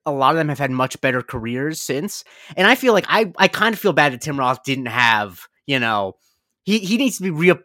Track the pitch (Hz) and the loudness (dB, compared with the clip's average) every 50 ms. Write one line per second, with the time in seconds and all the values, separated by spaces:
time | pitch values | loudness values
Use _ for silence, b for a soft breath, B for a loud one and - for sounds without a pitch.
0 | _ 156 143 139 135 135 156 165 156 151 143 131 147 131 131 127 131 131 - - | _ -6 -2 2 2 2 2 2 0 -2 -2 -2 -4 -4 0 -2 -2 -2 -4 -4
1 | - 135 123 123 120 - - 127 110 117 120 127 135 151 160 - - - 131 135 | -4 -2 -2 -2 -4 -6 -10 -8 -6 -6 -6 -4 -4 -6 -6 -8 -6 -6 -6 -4
2 | 165 202 - - - B B B B B B - 185 208 247 - - 247 220 196 | -4 -8 -10 -12 -16 B B B B B B 2 4 4 4 4 4 2 2 2
3 | 160 - 160 208 226 190 165 - 190 185 - - 208 226 220 185 - 202 160 147 | 2 2 0 0 0 0 2 2 2 2 2 2 0 0 0 0 0 0 4 4
4 | 147 147 127 120 - 156 143 139 131 127 131 - _ 139 135 127 131 120 110 123 | 2 2 2 -4 -8 -8 -4 -2 0 0 0 -2 _ -6 -6 -4 -4 -4 0 2
5 | 123 117 113 107 104 101 90 - - - _ _ _ - 139 131 120 113 110 104 | 4 4 4 4 0 -4 -8 -18 -20 -20 _ _ _ -4 -2 -2 0 0 0 -2
6 | 98 95 95 _ _ _ _ _ _ _ _ _ _ 185 208 220 196 175 214 226 | -2 -4 -8 _ _ _ _ _ _ _ _ _ _ -2 -2 0 0 -2 -2 0
7 | 277 262 175 - 185 190 165 147 170 180 175 175 - | 0 -2 -2 -4 -6 -6 -4 2 4 4 2 2 -2